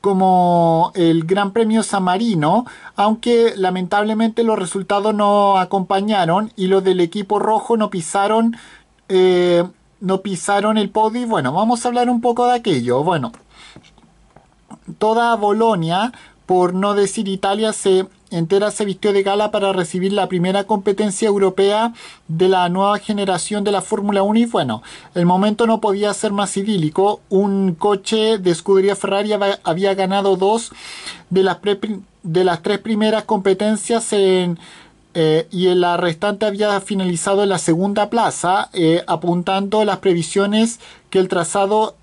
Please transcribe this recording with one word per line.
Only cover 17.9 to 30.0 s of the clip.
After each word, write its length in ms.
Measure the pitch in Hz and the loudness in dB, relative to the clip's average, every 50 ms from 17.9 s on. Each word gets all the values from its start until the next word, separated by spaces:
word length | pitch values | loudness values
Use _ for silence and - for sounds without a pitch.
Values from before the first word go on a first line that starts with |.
| 190 185 190 190 _ _ _ _ | 2 2 0 -2 _ _ _ _
entera 400 | 214 170 165 165 196 196 202 208 | -4 -4 -2 0 0 0 0 0
se 140 | 202 - 220 | -2 -4 -4
vistió 300 | 202 190 190 - 214 196 | -4 -4 -2 -2 0 2
de 80 | 196 196 | 2 2
gala 280 | 196 196 202 214 208 | 0 0 0 0 0
para 220 | 214 214 196 196 190 | -2 -2 0 0 0
recibir 400 | 180 180 165 - 185 180 196 202 | -2 -4 -4 -4 -4 -2 -2 0
la 160 | 202 185 180 | 0 -2 -2
primera 360 | 185 180 170 185 190 196 202 | 0 -2 0 0 0 -2 0
competencia 640 | - 220 208 196 208 196 - 220 208 190 - - 220 | 0 -2 -2 0 -2 -2 0 -2 -4 -2 -2 0 0
europea 680 | 202 202 196 190 185 - 196 196 208 214 226 240 233 - - - - - _ - | 2 2 2 0 2 2 2 2 2 2 0 -2 -4 -8 -20 -20 -20 -20 _ -8
de 200 | 160 160 185 185 | -2 0 2 2
la 200 | 190 185 180 175 | 4 2 2 0
nueva 300 | 175 185 196 202 208 208 | 0 0 2 2 0 -2
generación 680 | - - 214 202 202 190 185 175 - - 214 208 202 | -2 -4 -4 -2 0 -2 -2 -2 -2 -4 -4 -4 -2
de 80 | 214 202 | 0 -2
la 80 | 190 | -2
Fórmula 420 | 185 - 214 - 196 202 202 196 196 | -2 -4 -6 -4 -2 0 0 2 2
uno. 160 | 202 214 226 | 2 4 2
Y 60 | 240 | 2
bueno, 380 | 233 - 208 156 127 110 113 - - - - - - _ | 2 0 -2 0 0 -4 -6 -8 -16 -20 -20 -20 -10 _
el 100 | 180 175 | 0 2
momento 420 | 175 180 185 196 214 208 - 233 | 2 4 4 2 0 2 2 2
no 140 | 226 226 220 | 2 2 0
podía 320 | 220 214 196 202 208 208 214 | 0 -2 -2 0 0 -2 -2
ser 180 | - - 214 | -2 -4 -4
más 280 | 202 202 202 190 - 196 | -2 -2 -4 -4 -4 -4
idílico. 640 | 202 214 214 190 160 151 151 - 190 202 208 - _ _ | -2 -2 -2 0 -2 -2 0 0 0 0 0 -2 _ _
Un 440 | - 190 202 202 196 196 196 190 170 | 0 2 2 2 0 0 0 0 -2
coche 640 | - - 208 208 196 196 - 226 220 214 220 226 | 0 0 0 0 0 -2 -2 -2 0 2 0 0
de 140 | 202 185 180 | 0 0 0
escudería 460 | 170 160 - - 196 190 190 202 196 | 0 0 0 2 2 4 4 2 0
Ferrari 340 | 190 - 190 196 196 208 214 | -2 -2 -2 -2 -2 0 0
hab-, 300 | 214 208 202 196 202 196 _ | 0 0 0 0 -2 -2 _
había 300 | - 165 175 196 196 196 | -4 -2 0 0 0 0
ganado 420 | 190 | 0